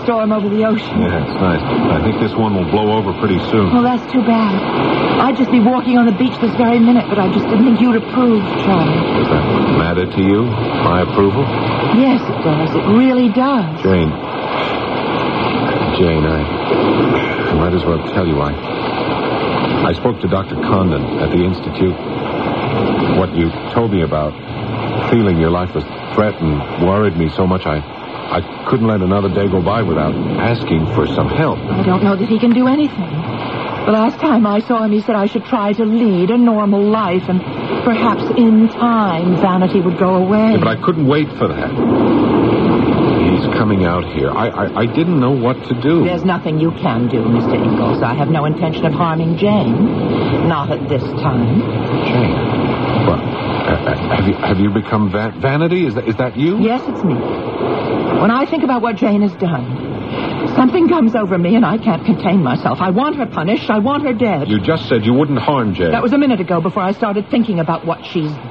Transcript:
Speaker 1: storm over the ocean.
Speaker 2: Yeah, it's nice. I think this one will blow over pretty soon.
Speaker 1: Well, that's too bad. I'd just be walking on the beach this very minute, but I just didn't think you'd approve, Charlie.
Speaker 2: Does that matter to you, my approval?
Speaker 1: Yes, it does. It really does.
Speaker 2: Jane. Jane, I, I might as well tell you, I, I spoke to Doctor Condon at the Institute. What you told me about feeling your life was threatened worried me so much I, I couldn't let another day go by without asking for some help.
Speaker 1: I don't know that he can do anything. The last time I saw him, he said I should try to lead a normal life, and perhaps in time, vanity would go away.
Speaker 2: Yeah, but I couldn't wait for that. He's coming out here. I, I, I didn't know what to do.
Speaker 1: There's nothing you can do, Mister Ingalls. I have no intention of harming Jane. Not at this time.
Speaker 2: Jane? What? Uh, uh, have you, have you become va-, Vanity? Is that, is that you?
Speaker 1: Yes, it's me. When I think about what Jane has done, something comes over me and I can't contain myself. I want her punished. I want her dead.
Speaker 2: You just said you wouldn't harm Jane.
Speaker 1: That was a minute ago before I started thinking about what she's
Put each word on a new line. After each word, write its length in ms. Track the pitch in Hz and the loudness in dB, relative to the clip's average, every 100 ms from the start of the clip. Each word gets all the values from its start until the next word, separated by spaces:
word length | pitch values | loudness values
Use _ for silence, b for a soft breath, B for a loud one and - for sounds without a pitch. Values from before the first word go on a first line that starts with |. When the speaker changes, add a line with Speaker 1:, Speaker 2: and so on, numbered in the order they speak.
Speaker 1:
storm 280 | - 226 214 | -2 0 0
over 160 | 214 202 | 0 0
the 160 | 214 220 | 0 0
ocean. 340 | 214 - 90 | 0 -2 -2
Speaker 2:
Yeah, 240 | 90 85 | 0 0
it's 160 | 69 - | -2 -2
nice. 240 | 92 80 | 0 0
I 400 | - 78 80 78 | 0 0 0 0
think 160 | 110 101 | 0 0
this 160 | 110 - | -2 0
one 200 | 110 95 | 0 0
will 140 | 82 | 0
blow 220 | 104 107 110 | 0 2 0
over 160 | 95 87 | 0 -2
pretty 200 | 107 87 - | 0 0 0
soon. 240 | 110 170 | 0 2
Speaker 1:
Well, 120 | 247 | 2
that's 200 | 247 247 - | 2 0 0
too 100 | 262 220 | 0 2
bad. 240 | 226 214 196 - - - - - - | 2 2 0 -2 -2 0 0 0 0
I'd 140 | 254 262 | 0 0
just 140 | 233 | 2
be 80 | 240 | 4
walking 380 | 220 254 233 247 | 4 2 2 2
on 80 | 233 | 2
the 60 | |
beach 240 | 190 254 - | 2 -2 0
this 120 | 233 - | -2 0
very 240 | 233 240 | 2 4
minute, 280 | 233 240 - | 4 4 2
but 120 | 202 | 0
I 120 | 185 | 0
just 140 | 202 - | 0 0
didn't 160 | 220 | 2
think 160 | 254 214 | 2 4
you'd 160 | 247 226 | 4 2
approve, 480 | - 254 247 214 185 - 196 | 0 0 2 2 0 -2 0
Charlie. 320 | 180 156 160 - - | 2 2 0 0 0
Speaker 2:
Does 60 | - | 0
that 140 | - - - - 127 | 0 0 0 2 2
matter 260 | 85 87 92 | 0 -2 -2
to 160 | 101 | 0
you, 220 | 95 101 120 110 - - | 2 2 0 -2 -4 -2
my 180 | 85 90 87 | 0 0 0
approval? 400 | 104 101 117 135 - - - 139 220 | 2 2 2 -2 -2 -2 -2 2 4
Speaker 1:
Yes, 240 | 269 247 - | 4 2 -2
it 120 | - | -2
does. 320 | 160 151 160 165 | 0 0 0 0
It 100 | 190 220 | 2 4
really 300 | 262 254 247 | 4 4 2
does. 500 | 220 269 254 165 160 | 2 2 0 -2 -2
Speaker 2:
Jane. 280 | 95 92 80 73 - - - - - - - - - - - - - - - - - 80 | 2 2 2 -2 -8 -6 -6 -4 -4 -4 -4 -4 -4 -2 -2 -2 -2 -2 -2 0 0 2
Jane, 300 | 87 80 80 | 2 2 0
I, 160 | 78 76 - - - - - 64 65 - - - | 0 -2 -4 -2 0 2 2 2 0 -2 -4 0
I 20 | 78 | 0
might 180 | 87 | 2
as 100 | 90 | 0
well 160 | 82 78 - | 0 -2 -2
tell 160 | 98 85 | -2 0
you, 120 | 73 | 0
I, 120 | 71 71 - - - - - - - - - - - - - | -2 -4 -8 -6 -6 -4 -4 -4 -4 -2 -2 -2 -2 0 0
I 60 | |
spoke 260 | - 123 110 | 0 -2 -2
to 60 | 90 | -2
Doctor 280 | 98 95 - | -2 -2 -6
Condon 480 | - 95 92 71 62 - | -2 0 2 0 -2 -2
at 100 | 76 | 0
the 120 | 87 | 2
Institute. 520 | 90 87 78 76 90 80 - - - - - - - - - - - - | 0 -2 -6 -2 -2 -2 -6 -6 -6 -4 -4 -4 -2 -2 0 0 0 0
What 160 | 92 80 | 0 0
you 160 | 82 - - | 0 -2 -4
told 200 | 120 113 | -2 0
me 120 | 95 | 0
about 300 | 76 76 76 - - - - - - - - | 0 0 -2 -6 -12 -10 -6 -6 -4 -4 0
feeling 260 | 117 101 82 | 2 4 2
your 120 | 80 | 2
life 240 | 87 90 78 | 0 -2 -6
was 80 | 78 - - - | -8 -10 -6 0
threatened 440 | 107 95 82 73 67 - 87 | 0 0 -2 -2 -4 -2 0
worried 320 | 101 104 85 | 2 0 0
me 120 | 78 - | -2 0
so 100 | 92 | 0
much 200 | 92 80 | 0 -2
I, 140 | 76 | -4
I 640 | 71 - - - - 90 - - - | -6 -14 -12 -12 -6 -6 -6 -8 -2
couldn't 180 | - 113 | 0 2
let 140 | 104 | 2
another 260 | 92 101 98 | 2 2 2
day 200 | 98 98 | 0 2
go 120 | 92 | 2
by 200 | 85 113 | 0 0
without 320 | 98 78 78 - - 90 | 0 0 0 -2 -2 -2
asking 460 | 104 117 - 82 80 | 0 -2 0 0 0
for 140 | - 71 | 0 0
some 200 | - - | 0 -2
help. 320 | 135 151 - | 0 -2 -2
Speaker 1:
I 240 | - 190 | -4 0
don't 200 | 185 185 | 0 2
know 120 | 202 190 | 2 0
that 140 | 233 | 0
he 100 | 220 | 2
can 120 | 240 | 4
do 160 | 233 254 | 4 4
anything. 420 | 294 294 - 170 151 113 113 - - - - - | 2 0 -2 -6 -6 -6 -6 -8 -8 -8 -4 0
The 60 | |
last 280 | 220 226 - | 2 0 0
time 260 | 311 262 208 | 2 2 4
I 140 | 208 | 0
saw 240 | 220 233 | 0 0
him, 80 | 220 | 2
he 100 | 214 | 0
said 140 | 202 214 | 0 0
I 100 | 202 | 0
should 200 | 214 - | -2 -4
try 280 | 240 202 | -2 0
to 100 | 208 | 0
lead 460 | 214 226 226 175 185 | 0 2 2 2 2
a 80 | 247 | 4
normal 460 | 240 214 208 202 | 4 4 2 2
life, 440 | 208 220 196 185 - | 2 2 0 -2 0
and 140 | 185 - - - - | -2 -2 -8 -4 -2
perhaps 380 | 247 220 233 - - - | 0 2 0 0 0 4
in 320 | 226 220 220 | 6 6 4
time, 680 | - 240 226 202 165 180 170 | 2 0 2 0 0 0 2
vanity 440 | 196 185 180 196 | 2 2 2 2
would 160 | 180 170 | 0 0
go 180 | 185 185 | 2 2
away. 360 | 185 214 220 | 2 2 4
Speaker 2:
Yeah, 80 | 208 | 4
but 80 | 143 | 2
I 80 | 110 | 0
couldn't 320 | - 160 135 | -2 2 2
wait 200 | 151 147 - | 2 0 -2
for 100 | 98 | -2
that. 240 | - - | -2 -4
He's 1800 | - - - - - - - - - - - - - - - - - - - | -2 0 2 2 2 2 2 2 2 2 2 2 2 2 2 2 2 0 0
coming 280 | 107 98 87 | 0 2 2
out 200 | 87 80 | 0 -4
here. 160 | 78 69 | -2 -2
I, 200 | 76 113 | 0 -2
I, 320 | - 98 - | -2 -4 -2
I 40 | 117 | -2
didn't 340 | 127 170 156 | 0 2 2
know 120 | 123 | 2
what 240 | 135 120 131 - | 2 0 -2 -4
to 120 | 120 | -2
do. 220 | 135 170 | 2 2
Speaker 1:
There's 220 | 180 170 180 | 2 0 0
nothing 340 | 185 170 156 | -2 -2 0
you 120 | 165 | 0
can 360 | - 156 113 120 | 0 -2 0 0
do, 160 | 117 113 | 0 2
Mister 280 | 117 - 120 | 2 2 0
Ingalls. 480 | 113 110 117 113 | 0 0 0 0
I 100 | 120 | 0
have 160 | 123 143 | 0 0
no 160 | 160 151 | 0 0
intention 400 | 156 165 - 156 | -2 -2 0 -2
of 80 | |
harming 440 | 143 165 160 165 165 | 0 -2 0 -2 0
Jane. 1120 | 208 208 123 120 226 - - - - - 160 | 2 2 2 2 0 0 -2 -2 0 0 0
Not 220 | 156 143 | 0 -2
at 180 | 143 139 | -4 -2
this 140 | 139 | -4
time. 600 | - - 151 123 117 180 - - - - - | -4 -4 -2 0 2 2 0 -2 -2 -2 0
Speaker 2:
Jane? 320 | 123 104 - - - - - - - - | 0 0 0 -2 -2 -2 -2 -2 0 0
What? 120 | 78 | 0
Uh, 520 | - - - - - | -2 -6 -4 -4 -2
uh, 440 | - - - 87 - | -2 -2 -4 -2 0
have 120 | 98 | 0
you, 60 | - | 0
have 240 | - 95 | -2 0
you 100 | 101 | 2
become 400 | 104 101 110 104 | 0 -2 0 0
va-, 200 | 101 110 - | 0 -4 -2
Vanity? 460 | 135 147 165 185 147 | -2 0 0 0 0
Is 80 | 110 | -2
that, 120 | 113 | -4
is 80 | 104 | -2
that 180 | 127 117 | -4 0
you? 220 | 160 208 | 0 2
Speaker 1:
Yes, 220 | 220 254 277 | 0 0 -4
it's 180 | - | -2
me. 120 | 185 123 | -2 -2
When 1120 | - - 113 - - - - - - - 214 | -4 -6 -6 -4 -4 -2 -2 -2 -2 0 2
I 160 | 247 - | 0 0
think 180 | 320 | -2
about 180 | 269 247 | 0 0
what 160 | 233 196 | -2 -2
Jane 240 | 240 202 | 0 2
has 120 | 208 175 | 0 0
done, 1120 | 175 139 123 127 - - - - - - - - | -2 -2 -4 -6 -6 -8 -6 -6 -6 -4 -2 2
something 340 | 254 370 330 | 2 4 4
comes 260 | 339 226 226 | 4 2 2
over 220 | 190 185 | 0 0
me 180 | 175 226 | 2 4
and 100 | 165 | 4
I 120 | 220 | 2
can't 260 | 220 165 - | 0 0 0
contain 380 | 165 175 190 | 0 2 2
myself. 380 | 131 127 - 123 | 2 0 -2 0
I 80 | 185 | 0
want 260 | 190 294 294 | 2 0 -2
her 100 | 233 | -4
punished. 440 | 170 160 254 - | -4 -2 -2 0
I 80 | 214 | 0
want 240 | 226 285 | 0 0
her 100 | 285 | -2
dead. 360 | 220 233 156 147 | 0 0 0 0
Speaker 2:
You 100 | 107 | 0
just 300 | 95 160 - | 0 -2 0
said 160 | 120 110 | 0 2
you 80 | |
wouldn't 260 | 127 151 131 | 2 2 0
harm 340 | 151 139 110 87 | 0 0 0 0
Jane. 160 | - | 0
Speaker 1:
That 100 | 226 | 2
was 80 | 240 | 2
a 60 | 277 | 2
minute 240 | 285 208 | 2 0
ago 180 | 175 170 | 0 0
before 240 | 160 208 | 0 -2
I 80 | 185 | -2
started 380 | - 220 202 202 | -2 -2 -2 -2
thinking 300 | 254 220 170 | -2 0 0
about 260 | 165 165 160 | -2 -4 -4
what 180 | 160 - | -6 -4
she's 260 | 175 151 139 - | -4 -4 -8 -6